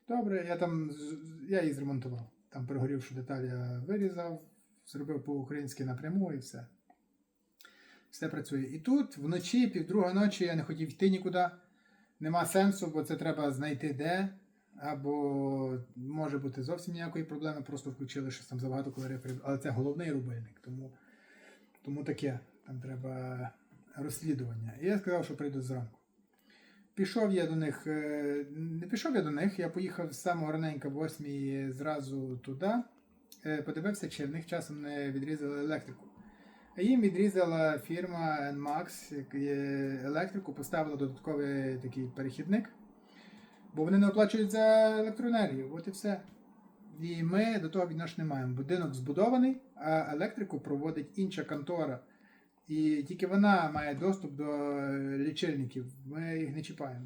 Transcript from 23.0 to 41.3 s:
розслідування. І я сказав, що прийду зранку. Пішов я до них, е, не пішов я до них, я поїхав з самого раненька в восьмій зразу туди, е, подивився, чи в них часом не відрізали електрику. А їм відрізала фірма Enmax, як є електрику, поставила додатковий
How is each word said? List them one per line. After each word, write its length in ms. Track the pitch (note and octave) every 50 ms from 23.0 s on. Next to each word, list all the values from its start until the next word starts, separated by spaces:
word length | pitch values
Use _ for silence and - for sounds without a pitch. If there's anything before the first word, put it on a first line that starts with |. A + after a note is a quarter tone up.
| C3 C3 C3 B2+ B2+ B2+ B2+ B2+ B2+ A#2+ - _ _ _ - - - - -
розслідування. 800 | C#3+ C#3 D3+ - - D#3+ D#3 C#3+ B2+ B2+ A#2 A2+ A2+ A2+ A2+ A2 C3
І 40 | D#3
я 140 | F#3+ G#3 G3+
сказав, 260 | G3 F3+ F3+ F3 -
що 120 | - C#3 -
прийду 240 | D3 C#3+ C3+ C3+
зранку. 380 | B2+ B2+ C3 B2+ A#2 A2+ - _ _ _ _ _ _ _ _ _ _ _ - - - - - - - _ _
Пішов 380 | - F#3+ F#3+ - A#3 G#3+ G3+
я 160 | G3 F3+ E3 D#3
до 80 | D#3+
них, 320 | D#3+ D#3 D3 C3+ - - D#3
е, 580 | D3+ D3+ D3+ D3+ D3 D3 D3 C#3+ C#3+ D3 C#3+ C#3+
не 360 | D3 D#3 D#3+ E3 D#3+ E3 E3+ F#3+
пішов 280 | A#3+ G3+ - E4 C4
я 60 | G#3+
до 100 | D#3+ D3+
них, 280 | D3 C#3+ F3 G3+ G3 -
я 100 | E3+ E3
поїхав 440 | - F3+ F#3+ F3+ - - E3+ D#3 C3+
з 80 | -
самого 300 | - F3+ F3 E3+ D#3 D3+
раненька 380 | D#3 D#3+ D#3+ D#3 D3 C#3 C#3+ C#3+
в 20 |
восьмій 800 | C#3 D3 D#3+ D#3 D#3 - D3 C#3+ C#3 C#3 C#3 C3+ C3+ C#3 C3+ C3+
зразу 640 | B2+ C3 D3+ D#3 D3+ D3 C3+ C3+ C#3 C3+ C3 C3 B2+ B2
туди, 340 | - C#3 C3+ C3+ F3+ G3+ A3+ B3 A#3 - - - _ _ _ _ _ _ - - -
е, 160 | D3+ D#3 D3
подивився, 480 | - D#3+ - D#3 E3 G3+ G#3 - - C3+
чи 160 | - - D3
в 40 | C#3
них 160 | D3+ E3 D#3+
часом 360 | - F3 E3 D#3+ - D3+ D3
не 300 | D3 C#3+ D3 C#3+ C#3+ C#3
відрізали 480 | C3+ C3+ C#3 D3+ D#3 D3 D3 C#3+ C#3+ C#3+
електрику. 460 | C#3+ D3+ D#3 C3+ - - - - - - - - - - - - - - - - - - - F3
А 40 |
їм 200 | F#3 A#3 C4 B3
відрізала 800 | G#3+ G3 E3+ F#3 G#3 G#3 F#3+ F#3 F3 E3+ E3 D#3+ D#3+ D#3 D3+ C3+
фірма 580 | - - E3 F3 F3+ F3+ F3 E3 E3 D#3+ D3+ D3
Enmax, 720 | C#3 C#3+ C#3+ C#3+ C#3+ D3 D3 E3 F#3 - - - - - D3 C#3+
як 160 | C3+ - C#3
є 220 | C#3 C#3 C#3+ C#3+ C#3 C#3 C#3 C#3 C#3 C#3 C3+ C3+ C3 B2+
електрику, 500 | C#3 D3 D#3+ F#3 F#3+ - G3+ F#3+ - C3+
поставила 420 | - C#3+ - - E3 D#3 D3+ D3
додатковий 840 | C#3 C#3 C3 C3 - - D#3+